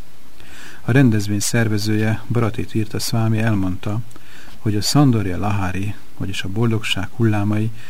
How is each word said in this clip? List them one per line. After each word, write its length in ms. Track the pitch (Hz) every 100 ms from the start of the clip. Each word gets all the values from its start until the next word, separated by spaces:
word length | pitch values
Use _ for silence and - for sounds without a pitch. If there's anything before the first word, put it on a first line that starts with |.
| - - - - - - - -
A 80 | -
rendezvény 480 | 123 127 107 101 101
szervezője, 840 | - 117 110 104 104 107 110 107 -
Bharati 380 | 117 113 -
Tirtha 340 | - 113 104 104
Swami 400 | - 117 113 110
elmondta, 640 | 113 104 92 92 104 107 - - - - - -
hogy 180 | 110 104
a 40 |
Sandarya 580 | 92 143 143 113 98 87
Lahari, 560 | 101 101 92 90 104 - - -
vagyis 260 | 95 -
a 60 | 95
boldogság 600 | 98 117 110 - - 104 -
hullámai 540 | 113 104 104 107 110 110